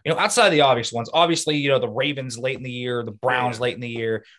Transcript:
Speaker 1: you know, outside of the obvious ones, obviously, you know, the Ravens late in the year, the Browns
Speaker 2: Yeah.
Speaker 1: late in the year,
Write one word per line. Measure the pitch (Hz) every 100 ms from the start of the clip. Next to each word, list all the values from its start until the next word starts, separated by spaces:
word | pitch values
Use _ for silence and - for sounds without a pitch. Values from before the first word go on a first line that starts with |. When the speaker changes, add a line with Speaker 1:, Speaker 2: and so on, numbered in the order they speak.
Speaker 1:
you | -
know, | 165
outside | 208 247 208
of |
the | 151
obvious | 139 120 113
ones, | 117 113
obviously, | 160 170 160 151 147
you | 139
know, | 131
the | 120
Ravens | 113 143 135 127 117
late | 131 135
in |
the | 127
year, | 123 123 120
the | 113
Browns | 104 127 127 123 113
Speaker 2:
Yeah. |
Speaker 1:
late | 123 120
in |
the | 120
year, | 117 113 110 -